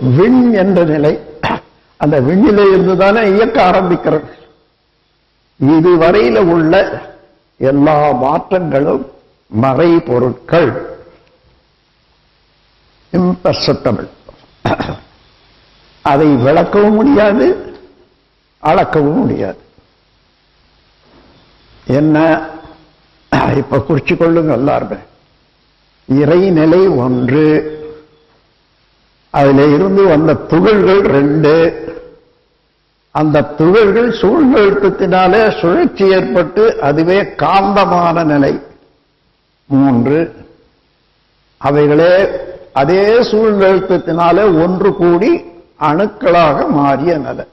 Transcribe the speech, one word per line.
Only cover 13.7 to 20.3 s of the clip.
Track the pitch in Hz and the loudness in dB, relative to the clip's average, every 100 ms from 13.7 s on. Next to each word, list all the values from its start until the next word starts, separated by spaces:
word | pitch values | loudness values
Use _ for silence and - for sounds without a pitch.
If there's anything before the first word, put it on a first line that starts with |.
| 143 - 104 - - - - _ _ - - - - - _ _ _ _ _ _ _ _ _ 160 | -4 -4 -6 -8 -16 -20 -20 _ _ -8 -6 -8 -12 -18 _ _ _ _ _ _ _ _ _ -2
அதை | 139 156 135 | 2 2 2
விளக்கவும் | 123 160 175 202 208 214 | 2 0 0 2 2 2
முடியாது, | 254 277 214 202 285 - - - - _ _ _ _ _ _ _ | 2 2 2 2 0 -2 -8 -20 -20 _ _ _ _ _ _ _
அளக்கவும் | 151 180 156 156 143 160 | -2 0 0 0 0 0
முடியாது. | 208 110 101 - _ _ _ _ _ _ _ | -2 -4 -6 -10 _ _ _ _ _ _ _